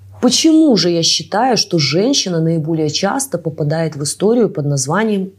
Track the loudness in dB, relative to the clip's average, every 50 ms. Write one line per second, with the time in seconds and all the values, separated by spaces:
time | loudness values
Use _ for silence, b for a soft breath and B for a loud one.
0 | -20 -20 -6 -2 0 0 2 2 4 4 4 6 6 4 4 4 2 2 0 0
1 | 0 0 -2 -4 -4 -4 -2 0 0 2 2 0 0 0 0 0 0 0 0 2
2 | 2 2 0 0 -2 -2 -2 0 0 0 0 0 -2 -2 -2 0 -2 -2 -2 -2
3 | -2 -2 -2 -4 -4 -4 -6 -6 -6 -6 -6 -4 -4 -2 -2 -2 -2 -4 -4 -6
4 | -6 -6 -4 0 0 2 2 2 2 0 0 -2 -2 -2 -2 -2 -2 -2 -2 0
5 | 0 0 0 -2 -4 -6 -4